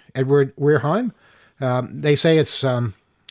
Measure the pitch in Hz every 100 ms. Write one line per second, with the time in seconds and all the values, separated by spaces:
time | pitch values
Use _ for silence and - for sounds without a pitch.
0 | _ 131 135 143 139 - 147 151 147 196
1 | 247 - _ _ _ - 131 127 123 139
2 | 147 143 165 160 139 - 135 123 120 -
3 | _ _ _